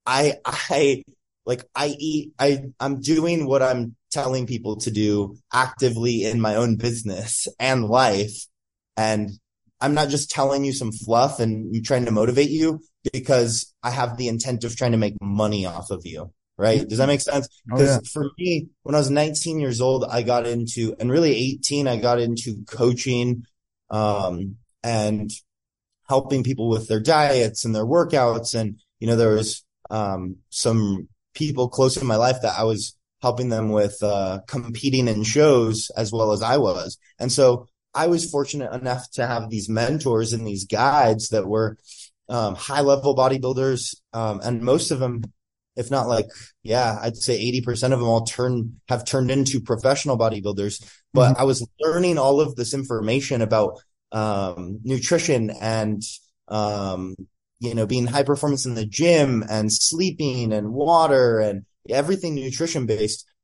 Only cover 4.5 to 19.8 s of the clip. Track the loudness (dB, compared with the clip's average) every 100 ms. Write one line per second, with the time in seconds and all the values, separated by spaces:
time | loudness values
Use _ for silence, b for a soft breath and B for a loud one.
4.5 | -6 -6 -6 -4 0 2 2 -2 -8 -4
5.5 | 0 0 0 -2 0 -2 0 0 0 0
6.5 | 2 2 0 -2 -4 -6 -8 -6 -6 -6
7.5 | -4 0 0 2 4 4 2 -2 -6 -18
8.5 | _ _ _ _ -4 0 0 -4 -10 _
9.5 | _ _ -4 0 0 0 0 -4 0 0
10.5 | 2 -2 -2 -6 -6 0 4 4 2 -2
11.5 | -2 -4 -4 0 0 2 2 2 4 2
12.5 | 2 0 -2 -10 _ -8 -6 2 2 2
13.5 | -2 -8 _ -6 -4 -4 -4 -4 -4 -4
14.5 | -4 -6 -2 0 2 0 -4 -4 0 0
15.5 | 0 -4 -8 -10 -10 -10 -14 -16 _ _
16.5 | 0 2 2 0 0 2 2 0 -2 -4
17.5 | _ -4 2 4 2 -2 -6 -6 -4 -2
18.5 | -2 -4 _ -2 0 2 2 0 -2 -4
19.5 | -2 -2 0